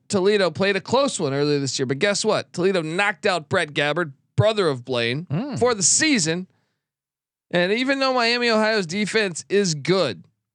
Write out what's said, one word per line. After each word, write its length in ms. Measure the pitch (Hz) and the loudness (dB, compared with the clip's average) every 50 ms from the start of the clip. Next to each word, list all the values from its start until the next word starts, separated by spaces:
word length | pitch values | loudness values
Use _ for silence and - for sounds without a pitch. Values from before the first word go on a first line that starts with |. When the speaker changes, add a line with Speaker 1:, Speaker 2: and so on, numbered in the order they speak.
| _ - | _ -4
Speaker 1:
Toledo 420 | 208 190 180 202 214 202 185 165 | -2 0 2 2 4 4 2 0
played 260 | 151 - 190 202 196 | 0 0 0 0 0
a 40 | 185 | -2
close 380 | - - 226 269 285 262 - - | -2 0 2 2 2 2 0 -2
one 140 | 165 135 | -2 -2
earlier 260 | 135 143 147 147 147 143 | 0 0 0 0 0 0
this 200 | 139 127 - - | -2 -2 -4 -4
year, 80 | 131 | -4
but 120 | 123 139 139 | -2 -2 0
guess 260 | 202 202 202 - - | 0 0 0 0 0
what? 280 | 214 180 131 - _ | 0 0 -2 -2 _
Toledo 300 | - 175 175 196 190 175 | -4 -2 0 0 0 0
knocked 440 | 156 156 165 196 202 202 190 - - | -2 -2 -2 -2 -2 -2 -2 -2 0
out 220 | 202 180 165 147 - | 0 0 -2 -2 -2
Brett 240 | 196 180 165 151 139 | -2 -2 -2 -2 -2
Gabbard, 380 | 151 143 147 147 175 175 143 - _ _ _ - | -2 0 0 0 -2 -4 -6 -8 _ _ _ 0
brother 320 | - 202 220 220 208 180 156 | 2 2 2 2 2 0 0
of 160 | 135 123 120 | 0 -2 -4
Blaine, 420 | 131 123 120 117 117 127 151 180 - | -4 -2 -2 0 -2 -2 -4 -6 -4
Speaker 2:
Mm. 280 | 135 180 269 294 240 123 | -6 -6 -4 -4 -2 0
Speaker 1:
for 160 | 233 247 233 | 0 0 2
the 80 | 196 | 2
season. 640 | 165 - - - 311 311 269 208 151 160 165 180 185 - _ _ _ _ _ _ _ _ _ _ _ _ _ _ _ _ _ _ _ - | 0 0 2 2 2 2 2 2 2 0 -2 -4 -6 -10 _ _ _ _ _ _ _ _ _ _ _ _ _ _ _ _ _ _ _ -2
And 220 | - 175 175 185 | 0 0 0 2
even 260 | 220 240 262 277 277 269 | 0 0 0 0 0 0
though 140 | 269 262 | 0 0
Miami, 380 | 254 247 233 233 240 240 240 233 | 2 2 2 2 0 2 2 2
Ohio's 360 | 220 214 214 220 220 208 180 | 2 2 2 2 0 0 -2
defense 580 | 151 185 214 214 175 - 220 208 185 151 - - - | -2 -2 -4 -2 0 0 0 0 -2 -4 -8 -6 0
is 260 | 185 202 202 175 156 | 2 2 2 2 -2
good, 500 | 143 127 160 190 190 160 123 92 80 - _ _ _ _ _ | -4 0 0 2 2 2 -2 -4 -8 -14 _ _ _ _ _